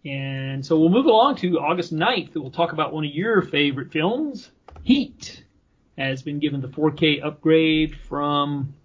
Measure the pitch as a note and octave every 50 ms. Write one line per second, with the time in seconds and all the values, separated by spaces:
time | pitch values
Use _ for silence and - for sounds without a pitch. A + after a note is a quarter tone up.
0 | - C#3 C#3 C#3 C3+ C#3 C3+ C3+ C3+ C3+ C3+ C#3 C3+ - D#3+ D#3 D#3+ E3+ F#3 A#3+
1 | C4+ E4 A3 A3 A#3+ C#4+ C#4 - F#3 F3+ F3 D#3 C#3+ D3+ F3+ F3 E3 - D#3+ D#3
2 | F3 A3+ B3+ G3 - - - D#3 C#3 C3 - - E3+ E3+ E3 D#3 D3+ C#3+ D3+ D#3
3 | D#3 D3 C#3+ D#3 G3 A#3 A3 F#3+ D3+ - - C#3+ D3 C#3+ C3 C3+ C3+ - - D3+
4 | D#3 G3 A#3 C#4 D#4 C#4+ B3+ - - - _ _ _ - - - - - C4 C#4+
5 | A3+ - - _ - - - - - _ _ _ _ _ _ _ _ _ _ -
6 | C3+ C3+ C3+ C3 - D3+ D3 D3 D3+ D3 C#3+ C#3 C3 C3+ - D#3 D3+ D#3 D3+ -
7 | E3 D#3 D3 C#3+ - D3+ D3 _ - D#3+ D#3+ D#3+ D#3+ D#3+ D#3 D#3 D#3 D#3 - -
8 | - - C#3+ C#3+ D3 D3 D3 C#3+ C#3+ C#3+ C#3+ C#3 C3+ C#3+ - _